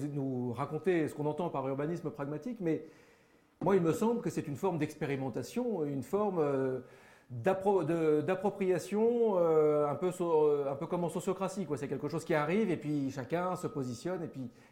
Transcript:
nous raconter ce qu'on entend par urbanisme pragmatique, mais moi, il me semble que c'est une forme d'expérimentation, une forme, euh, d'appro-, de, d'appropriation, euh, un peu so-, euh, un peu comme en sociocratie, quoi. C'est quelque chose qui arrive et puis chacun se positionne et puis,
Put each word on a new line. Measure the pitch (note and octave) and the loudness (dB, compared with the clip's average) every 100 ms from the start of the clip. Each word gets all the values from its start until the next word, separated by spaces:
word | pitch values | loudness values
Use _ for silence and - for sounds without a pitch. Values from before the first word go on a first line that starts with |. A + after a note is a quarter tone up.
| D3 | -4
nous | C#3+ C3+ B2+ B2 | -4 -2 -2 -4
raconter | A#2+ C#3+ D3+ F#3+ F3 D3 | -4 -4 -2 0 2 0
ce | |
qu'on | - D3 | -2 -4
entend | D3+ E3+ | -2 -4
par | C#3+ C3 | -2 -2
urbanisme | C#3 D3+ E3+ D3+ | -2 -2 -4 -6
pragmatique, | - C#3+ D3+ B3+ A3+ | -6 -8 -6 -8 -4
mais | E3+ D3+ - - - _ _ _ _ _ | -2 -2 -4 -18 -20 _ _ _ _ _
moi, | D#3+ G3 | 2 4
il | |
me | E3 | 4
semble | D#3 A3 A#3 | 2 2 2
que | F3 | -2
c'est | D#3+ D3+ | -4 -6
une | C3+ | -2
forme | G3 E3+ | -2 0
d'expérimentation, | D3 - C#3+ C#3 C3+ C3 B2 A#3 B3 G3 | -4 -4 -4 -2 -2 -4 -6 -4 -2 -2
une | D3 C#3 | -2 -4
forme, | A#2+ G3 G#3 F3+ | -2 0 0 2
euh, | D3 C3+ C3 C3 B2+ - - - _ | 2 2 0 -2 -8 -20 -20 -20 _
d'appro-, | B2 A#2 F#3+ G3 G3 | -2 0 2 2 2
de, | D3+ E3+ D#3+ D3+ | 2 2 4 4
d'appropriation, | C#3+ F#3 G3+ G3+ F#3+ F3+ - G#3 A3+ A#3+ A3+ F#3 | 2 0 -2 0 0 0 0 2 2 4 4 4
euh, | E3+ D#3 D3+ D3+ D3 | 6 6 6 4 2
un | |
peu | C#3+ F3+ | 0 -2
so-, | F3 E3+ D#3 D3+ | 0 2 4 6
euh, | D3 C#3 | 4 0
un | C#3+ | -4
peu | E3 | -4
comme | F3 | -2
en | E3+ | -2
sociocratie, | E3+ F#3+ F#3 F#3+ F#3 D#3+ | -2 -4 -2 -4 -4 -4
quoi. | C#3+ | -4
C'est | C#3 | -4
quelque | C3+ C#3+ | -4 -4
chose | E3 | -4
qui | - | 0
arrive | D#3 D3 F#3+ G#3 | 0 2 0 0
et | D3+ | 0
puis | C#3+ D3 C3+ | -2 -2 -2
chacun | C3+ A#2+ E3 F3+ F3+ | -4 -4 -2 -2 -2
se | D3+ | -4
positionne | D3 B2+ A#2+ E3+ F#3 | -4 -6 -6 -6 -6
et | D3 | -6
puis, | C3+ A#2+ - - | -8 -12 -12 -20